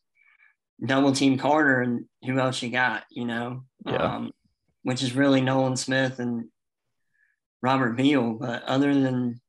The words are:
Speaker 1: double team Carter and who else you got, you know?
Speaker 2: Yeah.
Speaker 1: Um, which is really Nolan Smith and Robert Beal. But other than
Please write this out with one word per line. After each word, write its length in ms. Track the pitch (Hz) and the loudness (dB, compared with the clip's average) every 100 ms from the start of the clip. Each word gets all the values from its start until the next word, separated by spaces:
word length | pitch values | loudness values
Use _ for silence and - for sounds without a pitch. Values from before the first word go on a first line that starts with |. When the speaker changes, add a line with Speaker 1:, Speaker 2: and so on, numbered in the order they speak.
| _ _ _ _ _ _ _ - | _ _ _ _ _ _ _ -8
Speaker 1:
double 280 | 117 135 139 | -2 2 2
team 240 | 135 139 135 | 4 2 2
Carter 440 | 135 156 143 131 | 2 4 4 2
and 240 | 123 120 - _ 127 | 2 -2 -6 _ -4
who 120 | 131 | -2
else 220 | 131 127 | 0 -2
you 80 | 120 | -4
got, 340 | 127 127 107 - | -2 -2 -2 -8
you 140 | - 120 | -8 -6
know? 400 | 117 120 127 - - - | -6 -6 -10 -14 -14 -6
Speaker 2:
Yeah. 100 | - - 110 | -2 -2 -4
Speaker 1:
Um, 160 | 117 - _ _ _ _ | -8 -14 _ _ _ _
which 180 | - 123 | -6 -4
is 100 | 127 | -2
really 280 | 131 139 135 | 2 4 4
Nolan 340 | 127 135 131 127 | 2 2 0 -2
Smith 420 | - 131 127 127 | -2 0 0 -2
and 300 | 120 117 117 _ _ _ _ _ _ _ _ _ _ _ | -4 -6 -8 _ _ _ _ _ _ _ _ _ _ _
Robert 340 | 127 135 123 117 | 0 0 0 2
Beal. 380 | 135 143 117 | 2 2 0
But 300 | 110 123 117 | -4 -6 -6
other 300 | - 131 143 | -2 0 2
than 460 | 139 131 127 123 120 | 2 2 0 -4 -6